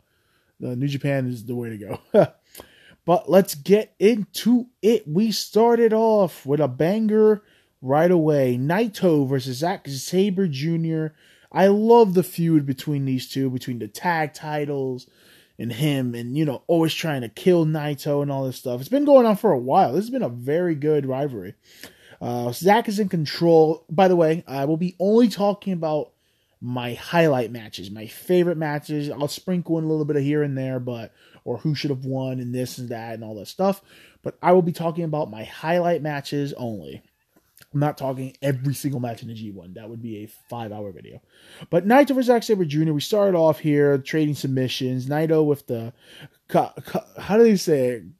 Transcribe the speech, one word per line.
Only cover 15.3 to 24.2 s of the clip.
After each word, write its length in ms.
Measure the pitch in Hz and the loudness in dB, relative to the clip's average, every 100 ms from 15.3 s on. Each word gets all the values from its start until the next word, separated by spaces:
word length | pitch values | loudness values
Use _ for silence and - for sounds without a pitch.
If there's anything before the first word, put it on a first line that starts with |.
| _ _ - | _ _ -12
and 160 | 117 | -8
him, 440 | 113 151 135 127 120 | -2 -2 0 -2 -6
and, 200 | 120 143 | -6 -2
you 80 | |
know, 200 | 151 120 - | -2 -4 0
always 260 | 170 160 | 0 0
trying 280 | - 165 139 | -2 -6 -6
to 80 | 117 | -8
kill 360 | - 185 175 | -2 2 4
Naito 580 | 156 156 147 143 156 143 | 2 -2 -4 -6 -2 -2
and 100 | 143 | -2
all 120 | 135 | -4
this 120 | 135 123 | -6 -8
stuff. 240 | 127 123 | -8 -8
It's 80 | 147 | -2
been 160 | 277 | 0
going 200 | 294 269 | 6 6
on 120 | 233 190 | 6 2
for 160 | 214 | 2
a 40 | 135 | 0
while. 360 | 127 175 147 | 2 2 4
This 140 | 151 226 | 0 -4
has 40 | |
been 120 | 262 | -4
a 60 | 147 | -6
very 460 | 120 123 160 180 | -6 -2 -2 0
good 320 | 151 151 151 135 | -2 0 0 0
rivalry. 480 | 131 147 113 92 - _ - - _ - - | -4 -4 -8 -12 -16 _ -20 -20 _ -20 -12
Uh, 300 | 117 120 120 | -8 -4 -4
Zack 380 | 120 175 220 226 | -2 2 2 2
is 100 | 202 | -4
in 100 | 196 | -2
control. 760 | 170 143 - 170 165 156 160 - | -2 -4 0 4 6 6 2 -4
By 200 | 160 185 | 2 4
the 80 | |
way, 260 | 180 | 6